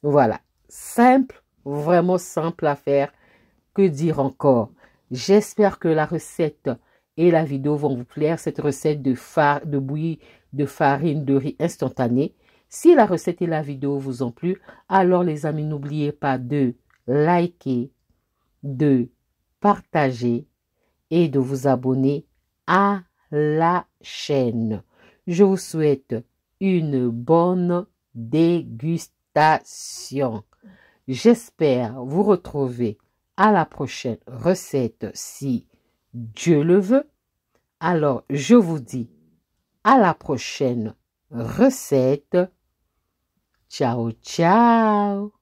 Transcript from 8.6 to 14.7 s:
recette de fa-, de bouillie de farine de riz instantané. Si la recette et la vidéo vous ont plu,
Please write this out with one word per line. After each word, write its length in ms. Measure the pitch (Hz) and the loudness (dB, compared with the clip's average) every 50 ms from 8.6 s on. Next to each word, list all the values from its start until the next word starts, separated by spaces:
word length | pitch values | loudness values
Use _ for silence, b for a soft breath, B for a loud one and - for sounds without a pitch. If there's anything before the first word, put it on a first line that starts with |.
recette 420 | - 147 131 - - 156 151 147 | -4 -4 -4 -2 -2 -2 -2 0
de 120 | 131 135 123 | -2 -2 -2
fa-, 480 | - - - - 170 151 143 143 147 - | -2 -6 -4 0 2 2 2 2 0 -4
de 140 | 160 143 139 | -4 -4 -4
bouillie 420 | 135 131 143 151 156 165 160 b b b b b b b - | -4 -4 -6 -6 -4 -6 -6 b b b b b b b -6
de 100 | 135 147 | -6 -4
farine 580 | 139 - - 156 139 139 139 151 175 147 156 143 | -6 -2 0 0 0 0 0 -2 -2 -2 -2 0
de 100 | 131 139 | 0 0
riz 220 | 139 135 147 - _ | 0 0 -2 -6 _
instantané. 760 | 151 170 - - - 127 - - 131 120 120 127 143 - _ _ _ _ _ _ _ _ | -4 -4 -2 -4 -6 -6 -2 -2 -2 0 0 0 -2 -2 _ _ _ _ _ _ _ _
Si 260 | - - - 330 349 | -20 2 6 6 8
la 120 | 285 220 | 8 6
recette 340 | 196 185 156 - - 175 _ | 4 2 -2 -2 -6 -4 _
et 40 | 185 | -4
la 160 | 170 165 156 | -2 -2 -4
vidéo 360 | 151 139 143 131 135 139 143 139 | -4 -6 -8 -6 -4 -4 -4 -4
vous 240 | 135 135 127 120 | -6 -8 -6 -4
ont 80 | 135 120 | -6 -6
plu, 320 | 117 _ - 175 190 B B B | -6 _ -6 -6 -6 B B B